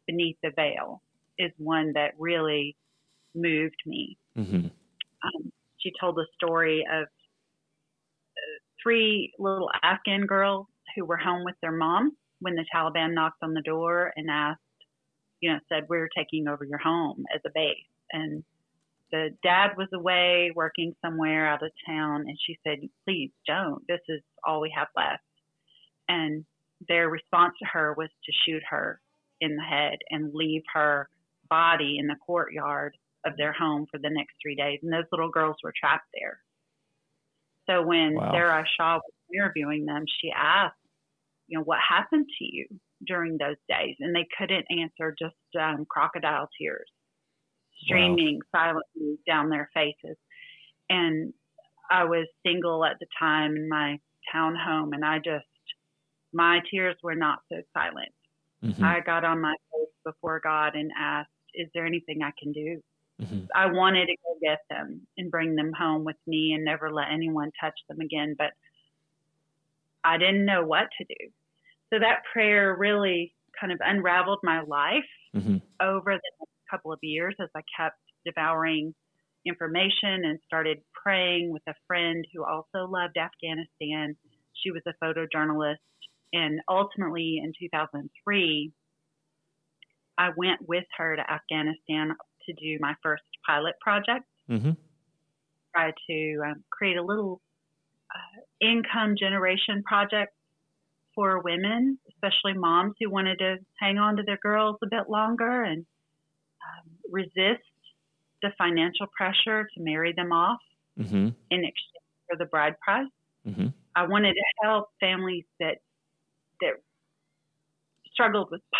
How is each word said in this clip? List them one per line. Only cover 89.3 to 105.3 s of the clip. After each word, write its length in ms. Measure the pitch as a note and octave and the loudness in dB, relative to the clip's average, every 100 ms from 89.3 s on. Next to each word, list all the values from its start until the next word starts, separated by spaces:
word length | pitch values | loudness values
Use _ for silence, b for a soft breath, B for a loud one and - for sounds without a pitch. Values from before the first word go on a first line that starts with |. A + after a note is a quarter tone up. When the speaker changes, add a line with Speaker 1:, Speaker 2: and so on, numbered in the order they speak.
| _ _ _ _ _ - _ _ - | _ _ _ _ _ -20 _ _ 0
Speaker 1:
I 140 | F3+ E3 | 0 2
went 320 | F#3 F3+ E3 | 0 0 0
with 180 | F3 F3 - | -4 -4 -6
her 180 | D#3+ D#3 | -4 -2
to 160 | - | -4
Afghanistan 840 | D3+ - D#3 D3+ D#3 - D#3 D#3 D#3 - _ - | -6 -4 -2 -2 -4 -4 -2 -2 -4 -10 _ -16
to 60 | |
do 240 | D#3 D#3 D#3 | -10 -8 -4
my 140 | C#3+ D3+ | -4 -2
first 220 | E3 D3+ - - - | -4 -4 -6 -8 0
pilot 300 | D3 D#3+ - | 0 0 -2
project. 460 | - G#3 G3+ B3 B3+ _ - | 0 0 2 -2 -4 _ -4
Speaker 2:
Mm-hmm. 220 | A2+ B2 D#3+ - _ _ _ _ _ _ _ _ | 0 0 -2 -6 _ _ _ _ _ _ _ _
Speaker 1:
Try 200 | F3 D#3+ D#3 - | 0 0 -2 -8
to, 320 | D#3+ D#3 D3+ D3 | -4 -4 -4 -6
um, 180 | D3+ - | -8 -12
create 260 | - G3+ F3 | -4 -2 -2
a 60 | |
little, 360 | F3 G#3+ G3 F#3 _ _ _ _ _ _ _ | -2 -2 -4 -8 _ _ _ _ _ _ _
uh, 280 | - - G#3 - _ | -18 -16 -20 -20 _
income 560 | A3 A#3 A3 A#3 G#3+ G#3 | 2 2 0 0 0 0
generation 640 | G3 G3 F#3 F#3+ - G3+ | 0 2 2 0 0 -2
project 520 | G3+ G#3 G3+ G#3+ G3+ - _ _ _ _ _ _ _ - | 0 2 2 0 -2 -6 _ _ _ _ _ _ _ 0
for 240 | G3 F#3 | 2 2
women, 600 | F3 E3+ G3 A#3 C4 C4+ - | 0 0 0 2 2 0 -6
especially 440 | _ G3 - G3 | _ 0 2 2
moms 420 | F#3+ E3+ E3+ F#3+ G3+ | 2 4 4 4 0
who 100 | A3 | -2
wanted 300 | G3 F#3+ F#3 | 0 0 2
to 200 | F#3+ F#3+ F#3+ - | 0 0 -6 -4
hang 180 | G3+ G3+ | 0 4
on 200 | G#3 G#3 | 4 2
to 60 | |
their 140 | G#3 G3 | 0 -2
girls 400 | G#3 G#3 G#3+ G#3+ | 2 2 2 0
a 40 | G#3 | -2
bit 220 | A3 G3+ | -2 0
longer 540 | G#3+ A3 | 0 0